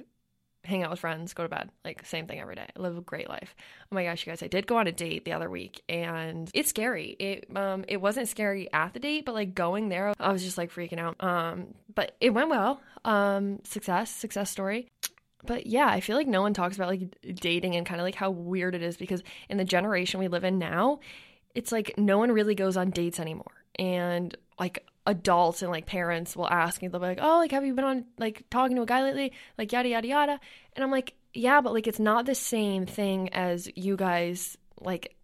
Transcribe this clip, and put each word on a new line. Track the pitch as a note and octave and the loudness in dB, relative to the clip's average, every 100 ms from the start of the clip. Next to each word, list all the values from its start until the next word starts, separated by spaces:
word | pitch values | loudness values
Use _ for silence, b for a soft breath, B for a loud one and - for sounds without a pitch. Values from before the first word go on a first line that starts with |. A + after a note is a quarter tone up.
| - _ _ _ _ _ | -20 _ _ _ _ _
hang | E3 F#3+ | -4 -2
out | E3 | -2
with | F3+ | -4
friends, | E3 D#3+ E3 - | -4 -6 -8 -6
go | |
to | E3 | -6
bed, | - - _ - | -6 -8 _ -14
like, | - - | -12 -8
same | E3 E3 | -8 -8
thing | - | -10
every | - - | -12 -12
day. | - - | -14 -8
I | |
live | F#3 E3+ | -6 -6
a | |
great | F3 - - | -8 -8 -8
life. | - - - B B B | -10 -12 -18 B B B
Oh | |
my | F#3+ | -2
gosh, | F3 E3+ - | -2 -4 -6
you | |
guys, | E3 | -8
I | D3 | -2
did | F#3 G#3 | -2 2
go | A#3 | 2
on | G3 | 2
a | |
date | E3+ E3+ E3 E3+ | 0 -4 -4 -4
the | |
other | D#3+ E3 | -4 -4
week | F3+ - - - | -8 -12 -14 -8
and | E3+ E3+ E3 D#3+ E3 E3 - | -6 -4 -6 -6 -8 -4 -2
it's | D4+ | 0
scary. | - A#3 G3 D3+ - | 0 -2 -4 -8 -6
It, | G3 G3 - F#3+ | -6 -6 -8 -4
um, | G3 F#3+ F#3+ | -2 -4 -4
it | G3+ | 0
wasn't | G3 A#3 A3+ | 0 0 -2
scary | - G#3 G3 F3+ | -2 0 -2 0
at | D#3 E3+ B3 | 0 0 -4
the | |
date, | C#4+ D4+ D4 | -4 -2 -2
but, | A3+ | -4
like, | G3+ | -2
going | F#3 F3 G3 G#3+ | 0 0 0 0
there, | F3 G3+ G#3 | 0 0 0
I | F#3 | 2
was | G3 | 0
just, | F#3 F#3 | -2 -4
like, | F3 | -6
freaking | - E3+ F3 | -6 -8 -6
out. | E3 - | -6 -2
Um, | F#3 F3 E3 F3+ F3 - - | 0 0 0 -4 -10 -14 -8
but | G#3 - - | -4 -4 2
it | B3 | 4
went | G#3+ D#4+ | 4 4
well. | C4+ G3+ C#4 B B - | 4 2 0 B B 2
Um, | G#3 G3+ G3 G3+ G3 - | 4 4 2 -2 -4 -8
success, | G#3 - F3+ A3+ | -8 -2 0 -2
success | - A3 G3 G3+ | -6 -6 -4 -4
story. | - F#3+ A3 A#3+ _ - _ _ _ - | -2 -2 -4 -6 _ -8 _ _ _ -6
But | A#3+ A3 | -4 2
yeah, | A#3 C#4 | 4 6
I | F#3+ | 4
feel | G3 A#3+ | 2 2
like | C#4+ | 4
no | F#3+ | 4
one | G3+ G3 | 4 2
talks | F3+ F#3+ | 0 0
about, | F3+ | -2
like, | F#3+ F#3 - - F3+ | -2 -4 -10 -12 -4
dating | E3+ F3 F#3 F3 | 0 2 2 0
and | F3 | -2
kinda, | E3+ | -2
like, | F3+ - | -2 -2
how | G3 | -2
weird | F3+ E3+ F#3 F3+ | -2 -2 -2 0
it | F3+ | -2
is | E3+ E3+ | -4 -4
because | F3+ F3+ - B B | -4 -4 -6 B B
in | G3+ | -2
the | F#3+ | 2
generation | F3+ G3+ F#3 F3+ F#3+ | 2 2 2 0 -2
we | F#3 | 0
live | F3 | 0
in | F#3 F#3 | 2 0
now, | E3 E3 A#3+ C#4+ B B B B _ | 0 2 2 2 B B B B _
it's | A#3+ A#3+ | -6 -2
like | A3+ G#3+ - | -2 0 2
no | G#3 G3+ | 6 6
one | A#3+ | 6
really | A3 G#3 G3+ | 4 4 2
goes | F#3+ F#3 | 2 2
on | F#3 | 0
dates | F3 E3+ E3+ | 0 -2 -2
anymore. | D#3+ D#3+ - - _ - | -6 -8 -12 -20 _ -4
And, | F#3 F3+ F3 F3 F3 - _ - | -2 0 0 -2 -4 -8 _ -6
like, | F3+ - - _ - | -6 -6 -14 _ 0
adults | F#3+ F#3 F3 E3+ E3+ | 2 4 6 6 2
and, | F#3 | -2
like, | E3 D#3+ | -4 -4
parents | F#3+ F3 E3 E3+ - | -2 0 -2 -4 -4
will | F3 | 0
ask | F3 E3 - | 2 2 -2
me, | F#3 | -6
they'll | F3 | -2
be | F3+ | -2
like, | F3+ | 2
"Oh, | D4+ E4 | 4 6
like, | E4 | 4
have | C4+ C#4 | 2 0
you | |
been | B3+ | 0
on, | C4+ C4 A#3+ - | 0 0 -4 -6
like, | A3+ A3 - | -6 -6 -2
talking | B3 C4 B3 | 2 4 2
to | |
a | A#3 | 2
guy | B3+ | 2
lately?" | C4+ C4+ C#4 B B B | 2 0 -2 B B B
Like, | G#3+ | -2
yada, | A#3+ B3 | 0 2
yada, | A#3 A3+ | 0 2
yada. | C#4+ D4 C#4+ B B B - | 4 4 2 B B B -4
And | |
I'm | C4+ | 0
like, | C4+ B3+ - _ | 0 -2 -8 _
"Yeah, | B3 B3 C#4+ | 0 6 6
but, | B3 | 6
like, | A3 A3 | 2 0
it's | G#3 | 2
not | G#3+ A3+ B3 | 4 4 2
the | C4 | -2
same | - A3+ G#3 F#3+ F#3 | 0 0 2 0 -2
thing | - G3 F#3+ F#3 | -2 0 0 -2
as | - F3+ F3 F3 - | 0 0 -2 -6 -6
you | F#3+ F#3+ | -2 0
guys, | F#3+ F3 F3 F3+ - - - - | 2 2 0 -4 -8 -12 -20 -10
like, | - - - _ | -6 -6 -8 _